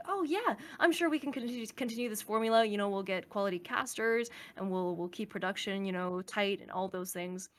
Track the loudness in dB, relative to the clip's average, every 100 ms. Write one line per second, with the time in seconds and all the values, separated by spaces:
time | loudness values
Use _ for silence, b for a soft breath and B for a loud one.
0 | -2 0 2 2 0 -2 B B 4 6
1 | 4 2 -2 -4 -4 -4 -6 -4 -4 0
2 | -2 -2 0 2 6 6 6 4 0 0
3 | 0 -2 -2 0 0 0 -2 -2 0 0
4 | 2 2 0 B B B -2 0 0 -2
5 | -4 -4 -6 -2 -2 -2 -2 -2 -2 -2
6 | -2 -2 -4 0 0 0 -4 -4 -2 -4
7 | -6 -6 -6 -6 -10